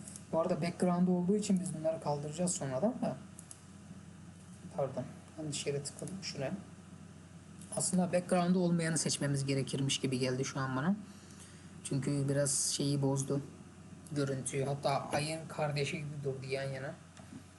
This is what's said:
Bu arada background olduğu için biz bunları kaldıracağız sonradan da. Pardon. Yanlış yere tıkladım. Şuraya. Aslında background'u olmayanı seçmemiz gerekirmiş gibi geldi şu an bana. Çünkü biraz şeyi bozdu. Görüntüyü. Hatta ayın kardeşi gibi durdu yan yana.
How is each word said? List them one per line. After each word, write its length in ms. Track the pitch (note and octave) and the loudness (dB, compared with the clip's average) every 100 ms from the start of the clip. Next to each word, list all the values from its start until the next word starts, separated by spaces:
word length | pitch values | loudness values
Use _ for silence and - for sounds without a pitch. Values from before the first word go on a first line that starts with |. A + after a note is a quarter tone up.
| - - - | -12 -12 -2
Bu 80 | D#3+ | 0
arada 220 | F3+ E3 | 2 2
background 460 | F3 - F3+ F3 F3+ | 0 4 4 6 6
olduğu 280 | F3+ F3 G#3+ | 6 4 4
için 240 | G#3 F3+ | 4 2
biz 140 | D3+ | 2
bunları 260 | D#3 D#3+ D#3+ | -2 0 0
kaldıracağız 540 | D3+ D3 D3 D#3+ F3 | 0 -2 -2 0 0
sonradan 480 | - C#3 C3 G#3 B3+ | 0 0 2 2 2
da. 140 | D#3 C#3 - - - - - - - - - - - - - - - - | -2 -4 -10 -16 -16 -18 -18 -18 -16 -16 -16 -16 -16 -16 -16 -16 -8 -2
Pardon. 280 | C3+ B2+ - - - - | -2 -2 -6 -10 -14 -8
Yanlış 280 | D3+ C#3+ C#3+ | -6 -4 -2
yere 160 | C#3 | -2
tıkladım. 360 | - - D3 F#3+ | -4 -8 -8 -6
Şuraya. 300 | - C#3+ C3+ G3 - - - - - - - - - - - - | -6 -4 -4 -4 -10 -16 -18 -16 -16 -18 -18 -18 -16 -14 -6 -2
Aslında 360 | - F#3 E3+ | 2 4 4
background'u 460 | F3+ F3+ F3+ F3 F#3 | 2 4 4 6 6
olmayanı 400 | F3 E3+ D#3+ D3+ | 6 4 4 2
seçmemiz 480 | D3+ - C#3+ C#3 C3+ | 2 0 2 2 2
gerekirmiş 540 | C3+ C3 C#3 C3+ - | 2 2 0 0 2
gibi 180 | C3+ B2+ | 2 2
geldi 260 | B2+ B2+ | 2 0
şu 160 | C3+ C#3 | 0 0
an 160 | C3 C3 | 0 2
bana. 200 | E3 G#3 - - - - - - - - | 2 2 -2 -14 -16 -16 -16 -16 -16 -10
Çünkü 440 | - C#3 C#3 C#3+ C#3 | -2 0 2 2 4
biraz 260 | C#3 C#3+ | 4 4
şeyi 480 | - - - C#3+ C#3+ | 2 2 2 4 4
bozdu. 400 | C3+ C#3 C#3 C#3+ - - - - - - - | 4 4 2 0 -2 -12 -16 -16 -16 -14 -4
Görüntüyü. 520 | C#3+ C3+ C3 B2 C#3+ | 0 0 0 -2 0
Hatta 460 | C3+ C#3 D3 C3+ - | 0 2 2 2 2
ayın 360 | D3 D3+ D#3+ D#3 | 0 0 -2 -4
kardeşi 500 | - D3+ C#3+ C#3 D#3+ | -2 0 2 0 -2
gibi 260 | D3 D3 | -4 -4
durdu 220 | C#3 C3 C3 | -4 -4 -2
yan 240 | C3+ C3+ | -2 -2
yana. 240 | C3+ C#3+ F3 - - - - - | -4 -6 -8 -14 -16 -14 -14 -16